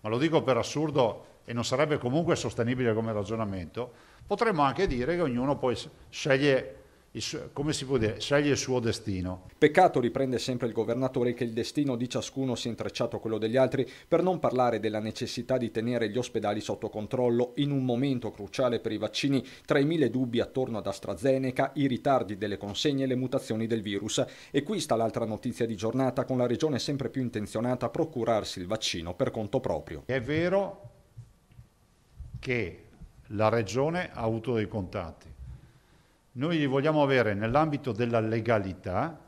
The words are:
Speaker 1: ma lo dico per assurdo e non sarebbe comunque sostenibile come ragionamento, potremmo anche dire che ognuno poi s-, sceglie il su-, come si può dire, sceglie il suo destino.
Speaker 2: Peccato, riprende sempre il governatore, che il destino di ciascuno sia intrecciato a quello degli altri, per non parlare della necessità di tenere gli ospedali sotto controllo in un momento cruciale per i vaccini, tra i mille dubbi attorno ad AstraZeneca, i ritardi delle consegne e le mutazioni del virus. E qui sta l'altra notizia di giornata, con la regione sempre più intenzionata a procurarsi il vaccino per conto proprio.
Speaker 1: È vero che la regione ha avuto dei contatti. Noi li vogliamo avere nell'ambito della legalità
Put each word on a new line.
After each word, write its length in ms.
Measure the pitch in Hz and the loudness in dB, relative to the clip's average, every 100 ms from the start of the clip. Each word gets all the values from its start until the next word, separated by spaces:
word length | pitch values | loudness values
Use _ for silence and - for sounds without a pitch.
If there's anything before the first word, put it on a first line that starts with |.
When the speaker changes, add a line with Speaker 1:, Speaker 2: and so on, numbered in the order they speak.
Speaker 1:
ma 80 | 110 | -2
lo 80 | 117 | 0
dico 260 | 160 156 | 4 2
per 140 | 120 117 | 4 2
assurdo 840 | 107 143 156 139 120 - - - | 2 -2 0 2 2 0 -12 -20
e 80 | - | -8
non 140 | 117 117 | -4 -2
sarebbe 320 | 131 151 143 | 2 2 2
comunque 360 | 120 143 175 | 0 0 2
sostenibile 600 | 151 120 - 117 127 123 | 0 0 -2 -2 2 2
come 180 | 110 113 | 2 0
ragionamento, 800 | 107 95 113 107 95 82 - 123 - - - - | -4 -4 -4 -4 -4 -6 -8 -10 -12 -20 -20 -6
potremmo 360 | 202 233 180 | 0 2 4
anche 240 | 139 135 190 | 2 2 0
dire 300 | 127 123 175 | 2 0 0
che 40 | |
ognuno 380 | 160 120 131 139 | 0 0 0 0
poi 180 | 131 110 | 0 -2
s-, 140 | - - - | -6 -16 -16
sceglie 680 | - 151 135 143 131 110 - - - _ | -8 2 4 6 4 2 -14 -20 -20 _
il 100 | 113 | -10
su-, 300 | - 156 - | -8 -8 -10
come 180 | - 131 | -4 -2
si 140 | 143 131 | -2 0
può 100 | 135 | 0
dire, 240 | 110 - | 2 -2
sceglie 300 | - 143 147 | 2 4 4
il 80 | 131 | 2
suo 220 | - 127 | 2 0
destino. 680 | 117 104 - 95 90 92 - - | 0 -2 -4 -4 -4 -6 -12 4
Speaker 2:
Peccato, 420 | 151 151 180 147 | 6 8 6 6
riprende 400 | 120 127 135 120 | 2 2 0 0
sempre 280 | - 123 123 | -2 -2 -2
il 80 | |
governatore, 580 | 110 110 120 131 131 120 | -2 -2 0 0 0 0
che 100 | 120 | 0
il 120 | 117 | -2
destino 420 | 113 113 - 139 120 | -2 -2 0 0 0
di 100 | 127 | -2
ciascuno 480 | 127 101 - 135 | -4 -4 -4 -2
sia 140 | 113 120 | -2 -4
intrecciato 480 | 110 104 - 120 107 | -2 -2 0 -2 -2
a 20 | |
quello 200 | 113 110 | -2 0
degli 180 | 110 123 | 2 4
altri, 320 | 131 123 123 - - | 4 4 -2 -4 0
per 160 | 165 | 2
non 160 | 175 180 | 4 2
parlare 400 | 123 123 123 110 | 2 4 2 2
della 220 | 107 107 | 0 -2
necessità 560 | 110 - 110 - 120 131 | -4 -6 -6 -6 -2 0
di 140 | 117 | 0
tenere 400 | 117 113 120 110 | -2 0 0 0
gli 80 | 101 | -2
ospedali 420 | - 113 104 107 | -2 -2 0 -2
sotto 300 | 104 131 110 | -2 -4 -4
controllo 640 | 110 104 120 123 120 123 - | -6 -4 0 2 4 2 0
in 140 | 143 | 0
un 120 | 139 | 0
momento 480 | 127 120 139 127 110 | 0 0 0 0 -4
cruciale 480 | - 101 - 127 117 | -8 -8 0 2 2
per 140 | 113 | -2
i 60 | 104 | -2
vaccini, 440 | 104 - 143 139 - - | -4 -2 2 0 0 -18
tra 140 | - 147 | 0 2
i 80 | 143 | 4
mille 240 | 165 127 | 4 2
dubbi 280 | 120 127 117 | 2 0 0
attorno 380 | 104 - 127 110 | 0 -2 -2 -4
ad 100 | 98 | -4
AstraZeneca, 840 | - - 95 131 135 131 127 135 156 | -6 -6 -2 2 2 0 0 -2 0
i 100 | 139 | 0
ritardi 500 | 120 - 131 98 98 | 0 2 2 2 -4
delle 220 | 101 98 | -4 -4
consegne 460 | 101 98 156 135 | -6 -2 0 0
e 20 | 135 | 0
le 100 | 127 | 0
mutazioni 500 | 127 131 - 110 113 | 0 -2 -2 -4 0
del 140 | 113 | -2
virus. 420 | 101 101 107 - 123 - - | -2 -4 -2 -2 -2 -6 -4
E 120 | 143 | -2
qui 160 | 143 208 | 0 -4
sta 160 | - | 0
l'altra 300 | 113 113 120 | 0 2 0
notizia 400 | 113 107 123 - | -4 -4 -6 -2
di 120 | 117 107 | -2 -2
giornata, 500 | 110 123 131 127 123 | -2 0 0 0 -2
con 100 | 127 | 0
la 100 | 123 | 0
regione 320 | 113 156 123 | 2 0 0
sempre 300 | - 139 110 | -2 -4 -4
più 140 | 135 | -4
intenzionata 640 | 123 117 101 110 120 123 117 | -4 -4 -4 -2 -2 -2 -2
a 20 | |
procurarsi 720 | 123 139 123 113 113 95 - | -2 -2 0 2 2 0 -8
il 60 | 90 | -4
vaccino 480 | 110 - 90 82 | -2 -2 -4 -6
per 160 | 87 123 | -2 -2
conto 300 | 117 107 135 | -2 -2 -2
proprio. 420 | 117 80 - 76 | 0 -4 -4 -12
Speaker 1:
È 160 | - 131 | -4 -4
vero 680 | 117 151 175 196 190 170 - - _ - - _ _ - - _ _ _ _ - - - | -2 -2 2 0 0 -8 -18 -20 _ -20 -20 _ _ -20 -20 _ _ _ _ -20 -14 -10
che 460 | - 123 92 82 - - - - - | -2 -2 -2 -6 -20 -20 -20 -20 -10
la 200 | 104 107 | 2 4
regione 640 | 117 101 113 143 175 175 | 4 2 0 0 0 -4
ha 80 | - | -4
avuto 320 | 113 113 113 | -2 -2 0
dei 160 | 117 104 | 0 0
contatti. 680 | 110 92 104 82 - - - - - - - _ _ _ _ _ | -4 -6 -6 -8 -12 -20 -18 -16 -16 -20 -20 _ _ _ _ _
Noi 280 | 117 151 170 | -4 0 2
li 80 | 143 | 2
vogliamo 360 | 135 147 156 | 4 4 4
avere 320 | 139 135 107 | 6 6 4
nell'ambito 560 | 98 113 135 156 143 - | 2 2 4 4 0 -4
della 300 | 107 120 117 | -2 2 2
legalità 960 | 110 117 113 110 95 87 - 92 151 156 | 2 0 2 2 2 -6 -4 -2 -2 -6